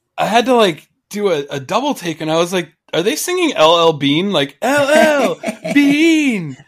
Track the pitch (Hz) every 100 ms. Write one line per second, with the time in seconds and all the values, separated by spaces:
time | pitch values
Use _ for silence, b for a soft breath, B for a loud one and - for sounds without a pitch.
0 | _ - 165 226 247 240 196 151 _ _
1 | - 208 202 151 143 143 131 214 285 -
2 | 175 156 156 165 175 185 165 _ - 156
3 | 196 302 - 370 320 - 156 170 165 151
4 | 143 151 202 165 139 - 240 285 277 311
5 | 311 285 214 - - - 170 285 285 294
6 | 330 311 277 208 151 131